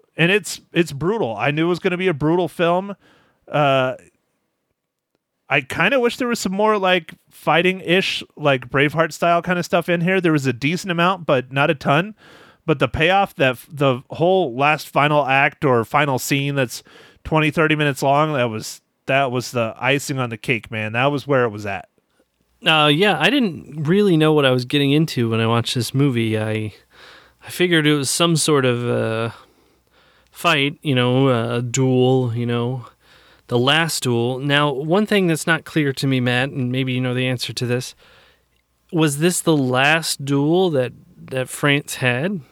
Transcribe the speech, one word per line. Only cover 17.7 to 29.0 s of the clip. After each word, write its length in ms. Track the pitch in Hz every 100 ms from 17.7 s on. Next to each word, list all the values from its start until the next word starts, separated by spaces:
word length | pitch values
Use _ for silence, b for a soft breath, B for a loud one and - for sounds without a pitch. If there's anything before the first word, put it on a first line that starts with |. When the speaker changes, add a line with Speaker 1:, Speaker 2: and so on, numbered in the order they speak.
| 151
Speaker 1:
minutes 280 | 147 135
long, 300 | 143 139 156
that 180 | 143 120
was, 300 | 110 - - _ _ -
that 240 | 135 139
was 200 | 123 113
the 220 | 127 110 -
icing 400 | 123 139 - 135
on 100 | 123
the 80 | 113
cake, 320 | - 117 -
man. 240 | 110 107
That 140 | 113 139
was 180 | 143 135
where 180 | 135
it 60 | 120
was 160 | 104 104
at. 240 | 95 - _ _ _ _ _ _ _
Speaker 2:
Uh, 280 | 175 156 151
yeah, 260 | 147 208 156
I 120 | 170
didn't 560 | 277 220 131 - 151 151
really 280 | 196 202 160
know 180 | 156
what 120 | 151 135
I 60 |
was 140 | 127 123
getting 260 | 147 139
into 400 | 147 160 - 117
when 100 | 113
I 60 | 113
watched 260 | 117 117
this 220 | 127 110 135
movie. 420 | 143 120 113 107
I, 340 | 110 110 107 - B B B B B B
I 60 | -
figured 380 | - 180 165 147
it 80 | 147
was 160 | 131
some 240 | - 170 160
sort 280 | - 143
of, 240 | 131 120 120
uh, 440 | 120